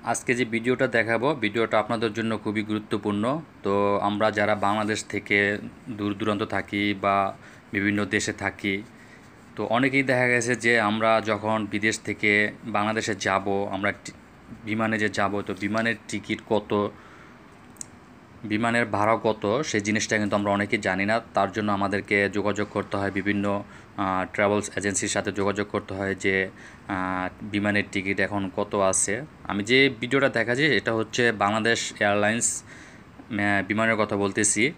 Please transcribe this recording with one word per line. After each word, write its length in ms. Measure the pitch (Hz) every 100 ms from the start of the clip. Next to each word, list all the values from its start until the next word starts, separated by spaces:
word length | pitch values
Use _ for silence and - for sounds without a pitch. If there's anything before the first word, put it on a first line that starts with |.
আজকে 300 | 117 117 -
যে 100 | 123
ভিডিওটা 420 | 120 113 117 123 135
দেখাবো, 480 | 113 107 113 131
ভিডিওটা 440 | 151 107 113 110 110
আপনাদের 340 | 104 117 113
জন্য 260 | 107 110 107
খুবই 240 | 110 107
গুরুত্বপূর্ণ। 760 | 104 107 107 107 107 104 113 156 - -
তো 360 | 98 101 101 101
আমরা 320 | 101 104 107
যারা 240 | 104 104
বাংলাদেশ 500 | 104 101 107 107 107
থেকে 540 | - 104 - 101 101 104 - - -
দূর 240 | 104 104
দূরান্ত 280 | 98 107 104
থাকি 520 | 107 98 - 101 104 98
বা 360 | 98 98 98 - - - -
বিভিন্ন 320 | 101 101 104
দেশে 280 | 98 104 101
থাকি, 500 | - 98 - 104 98 - - - - - - - -
তো 100 | 104
অনেকেই 360 | 113 135 135
দেখা 260 | 131 123 127
গেছে 280 | 123 113 117
যে 240 | 117 117
আমরা 400 | 104 107 113 113
যখন 460 | 107 104 107 110 101
বিদেশ 300 | 104 110 107
থেকে 480 | - 101 107 104 104 -
বাংলাদেশে 500 | 117 104 104 110 110
যাব, 540 | 98 101 95 98 98 101
আমরা 200 | 95 101 95
টি-, 80 | - - - - - -
বিমানে 340 | 104 110 110 107
যে 100 | 107
যাব, 340 | 92 98 101
তো 120 | 98 95
বিমানের 340 | 101 107 113 110 -
টিকিট 320 | 104 101 107 -
কত, 400 | 107 - 104 101 - - - - - - - - - - - - - - -
বিমানের 420 | 104 107 117 117 113
ভাড়া 320 | 101 107 110
কত, 400 | 113 107 101 123
সেই 180 | 156 107
জিনিসটা 380 | 104 107 - 110
কিন্তু 180 | 104 104
আমরা 140 | 104
অনেকেই 280 | 101 101 110
জানি 280 | 101 92 98
না। 140 | 113 -
তার 180 | 101 98
জন্য 200 | 110 107
আমাদেরকে 560 | 101 98 98 95 101 101
যোগাযোগ 400 | 101 101 101 101
করতে 280 | 104 95 101
হয় 140 | 98
বিভিন্ন, 540 | 98 98 101 101 101 104 - - -
আহ, 360 | 95 92 92
ট্রাভেলস 380 | - 101 104 - -
এজেন্সির 320 | 101 95 104
সাথে 240 | 101 98
যোগাযোগ 360 | 95 98 101 104
করতে 260 | 104 101
হয় 200 | 98 98
যে, 340 | 92 101 95 95 - - - -
আহ, 400 | 95 92 92 92 -
বিমানের 420 | 107 104 104 101 92
টিকিট 280 | 101 92 98
এখন 300 | 95 101 95 95
কত 180 | 101
আছে। 500 | 104 95 92 - 107 151 -
আমি 200 | - 98
যে 300 | 104 131 135 113
ভিডিওটা 280 | 120 135 135
দেখাচ্ছি, 360 | 120 113 123
এটা 280 | 151 107 117
হচ্ছে 400 | 113 110 - 120
বাংলাদেশ 600 | 107 101 110 110 113 - -
এয়ারলাইন্স, 640 | 104 104 104 117 113 -
আহ, 1000 | - - - - - - - 104 101 101 95
বিমানের 280 | 107 113 110
কথা 200 | 104 101
বলতেছি। 560 | 101 98 104 104 131